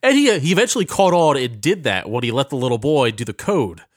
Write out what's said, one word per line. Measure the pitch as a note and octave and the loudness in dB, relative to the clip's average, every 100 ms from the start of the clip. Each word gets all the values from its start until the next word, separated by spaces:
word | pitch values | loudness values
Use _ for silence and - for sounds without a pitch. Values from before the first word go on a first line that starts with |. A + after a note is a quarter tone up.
And | C4 C#4 | 2 4
he, | C#4+ F#3+ | 4 2
he | D3 | 2
eventually | F#3 A#3+ B3 F3 | 2 2 0 -2
caught | - F#3+ | 2 2
on | F3 D#3 C#3 | 4 2 2
and | B2 A2+ | -2 -4
did | D3 G3 B2+ | -4 -2 -2
that | F#2 F2 | -4 -4
when | A#2 | -4
he | A#2+ | -2
let | A#2 C3+ | -2 -2
the | C#3 | -4
little | B2 A#2+ | -2 -2
boy | C3+ D3+ A#2+ | 0 2 2
do | A2 A2+ | -2 -8
the | |
code. | G2+ - G3 G#2 E2 - | -6 -2 0 -2 -6 -20